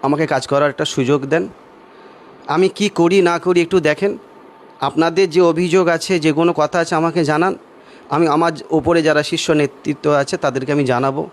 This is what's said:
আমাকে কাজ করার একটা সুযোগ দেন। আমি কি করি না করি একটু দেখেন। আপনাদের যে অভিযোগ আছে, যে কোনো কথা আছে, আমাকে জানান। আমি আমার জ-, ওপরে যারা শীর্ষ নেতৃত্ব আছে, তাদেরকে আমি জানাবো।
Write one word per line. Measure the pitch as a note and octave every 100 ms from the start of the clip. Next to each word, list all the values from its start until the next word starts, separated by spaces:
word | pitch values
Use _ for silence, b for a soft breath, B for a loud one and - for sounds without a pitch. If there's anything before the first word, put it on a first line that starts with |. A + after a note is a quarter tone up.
আমাকে | C3+ D3 D#3
কাজ | C#3 -
করার | C#3+ D3
একটা | C3
সুযোগ | D3+ - B2+ C#3+ C#3
দেন। | D#3 G3 - - - - B B B B - -
আমি | D3 F#3
কি | - G3+
করি | - E3+ G3
না | F3 E3+
করি | F#3 F3
একটু | E3+ F#3+
দেখেন। | D3+ D3+ G3 A#3 - - - - - -
আপনাদের | C3+ C#3+ E3 E3 F#3+
যে | D#3+
অভিযোগ | E3+ D#3+ F3+ F#3 E3+
আছে, | E3 - F#3
যে | D#3
কোনো | D3 E3+ E3
কথা | D3+ F3+
আছে, | E3
আমাকে | E3 E3 E3
জানান। | D3+ D3+ F3+ F#3 - - B B B
আমি | D3 E3
আমার | D3 E3+
জ-, | D3+ -
ওপরে | D#3+ C#3 E3+
যারা | D#3 D3+
শীর্ষ | D3 E3 -
নেতৃত্ব | D#3 C#3+ - - C#3+ D3+
আছে, | D3 C#3 -
তাদেরকে | C#3+ C3 C3
আমি | D3
জানাবো। | C3 B2 C3+ C#3 G#3